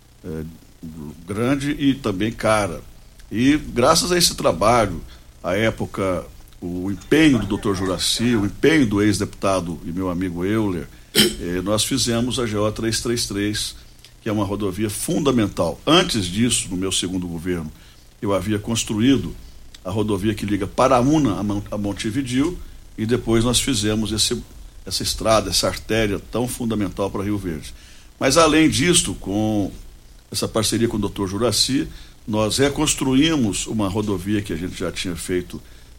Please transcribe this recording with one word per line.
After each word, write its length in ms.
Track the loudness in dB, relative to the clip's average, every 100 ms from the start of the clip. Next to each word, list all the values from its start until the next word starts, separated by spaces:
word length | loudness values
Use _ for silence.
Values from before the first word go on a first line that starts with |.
| -20 -18
eh, 200 | -10 -8 -10 -14 -20 -18 -16 -12 -14 -14 -8
grande 440 | -2 0 0 -2
e 240 | 0 0 0
também 360 | -2 -2 -2
cara. 520 | 0 2 2 0 -4 -12 -20 -20 -20 -8
E 260 | 2 4 4
graças 540 | 0 2 4 4 2
a 60 | 2
esse 180 | 2 2
trabalho, 680 | 0 2 4 4 2 -2 -10 -18 -20 -10
à 120 | -4 0
época, 680 | 0 -2 -6 -2 -2 -2 -6 -16 -20 -12
o 300 | -8 -6 -4
empenho 480 | -6 2 4 6 4
do 80 | 2
doutor 280 | -2 0 0
Juraci, 600 | 0 0 -2 0 2 2
o 100 | 0
empenho 400 | 2 4 6 4
do 160 | 4
ex-deputado 800 | 2 2 -2 -2 0 0 -2 -8 -6
e 60 |
meu 160 | -4 -2
amigo 380 | -2 -2 -2 0
Euler, 420 | 0 0 -2 -6 -14 -4 2
eh, 460 | 2 0 -4 -2
nós 200 | 0 0
fizemos 560 | 0 0 0 0 0 -2
a 60 | -2
G 120 | 0
O 140 | -2
três 300 | 0 -2 -2
três 240 | -2 -2 -2
três, 500 | -2 -2 -2 -6 -10 -20 -20 -20 -10
que 80 | -4
é 20 |
uma 140 | -2 -2
rodovia 440 | -2 -4 -2 -4
fundamental. 880 | -2 -2 0 2 2 0 0 -2 -2 2
Antes 420 | 4 4 -2 -2
disso, 420 | 0 2 0 -2
no 80 | -4
meu 160 | -2
segundo 340 | -2 -2 -4 -4
governo, 420 | -6 -4 -4 -6 -14 -20 -20 -20 -8
eu 120 | -2
havia 240 | 0 0 -2
construído 800 | -2 -4 -2 2 4 4 0 -10 -16 -18 -20 -14
a 80 | -6
rodovia 420 | -4 -2 0 0
que 120 | -2 -2
liga 200 | -2 -2
Paraúna 720 | 2 4 6 6 4 4 0
a 60 |
Mon-, 180 | -2 -4 -4
a 80 | -4
Montevideo, 800 | -4 -4 -4 -4 -2 0 0 -4 -12 -16 -16 -6
e 80 | 0
depois 380 | 0 2 2
nós 160 | 4 2
fizemos 540 | 0 0 0 0 -2
esse, 280 | 0 0 -2 -6 -16 -18 -16 -8
essa 180 | -6
estrada, 460 | -4 -2 2 2 4
essa 180 | 0 0
artéria 540 | -2 -2 0 2 -2 -4
tão 160 | -4 -4
fundamental 640 | -4 -2 0 -2 -2 -4
para 100 | -2
Rio 160 | -4 -2
Verde. 360 | -4 -6 -10 -16 -20 -20 -20 -2
Mas 200 | 2 6
além 320 | 6 6 4
disto, 440 | 4 4 4 2 -6
com 540 | -4 0 2 0 -2 -6 -18 -20 -20 -20 -10
essa 160 | -4 -2
parceria 400 | 0 2 2 2
com 80 | 2
o 60 |
doutor 260 | -2 -2 -4
Juraci, 640 | 0 0 2 2 0 -2 -8 -18 -16 -4
nós 340 | 0 0 2
reconstruímos 1080 | 2 2 0 0 2 4 4 4 0 -2 -4
uma 220 | -2 -2
rodovia 520 | -2 -2 -2 0 -2
que 120 | -2
a 20 | -4
gente 240 | -4 -4
já 100 | -6
tinha 280 | -4 -6 -6
feito, 440 | -2 -4 -4 -12 -16 -20 -20